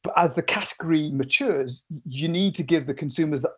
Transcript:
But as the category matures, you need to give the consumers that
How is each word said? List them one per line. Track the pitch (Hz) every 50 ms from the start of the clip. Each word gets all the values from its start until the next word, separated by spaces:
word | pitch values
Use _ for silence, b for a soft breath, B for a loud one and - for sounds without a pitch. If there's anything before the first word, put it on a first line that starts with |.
| -
But | - -
as | - 175 160 -
the | 170
category | 165 - - 208 202 - - _ - 165 165 156 151 151
matures, | 143 135 135 135 - - 277 247 175 139 131 127 127 - _ _ 160 139 _
you | 147 123 135 156
need | 165 170 175 196 196 -
to | - 156
give | 127 170 156 131
the | 135 135
consumers | - 156 143 - - 160 151 151 135
that | 135 - -